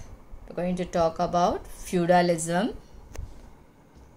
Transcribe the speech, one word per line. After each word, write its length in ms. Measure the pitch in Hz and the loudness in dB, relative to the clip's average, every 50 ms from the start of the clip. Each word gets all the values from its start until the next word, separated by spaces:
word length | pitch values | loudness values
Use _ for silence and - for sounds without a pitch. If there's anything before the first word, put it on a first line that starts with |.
| - - - - - - - - - | -14 -16 -18 -20 -18 -18 -18 -18 -16
We're 80 | - - | -10 -6
going 180 | - 175 180 180 | -4 -2 -2 -2
to 100 | 180 175 | -2 -4
talk 320 | 170 - 175 165 160 160 | -2 0 2 2 2 2
about 480 | - 175 - 175 175 175 208 294 403 - | 0 -2 0 2 4 4 4 2 0 -6
feudalism. 1120 | - - - - - - 180 175 165 180 180 175 175 170 160 160 165 170 180 214 - - - - - - - - - - - - - - - - - - - - - - - - _ - - - - - | -10 -14 -14 -8 -2 0 2 4 6 6 6 6 4 2 0 0 0 0 0 0 -2 -4 -8 -16 -18 -20 -20 -20 -16 -12 -12 -12 -12 -14 -18 -20 -20 -20 -20 -20 -20 -20 -20 -20 _ -20 -20 -20 -20 -20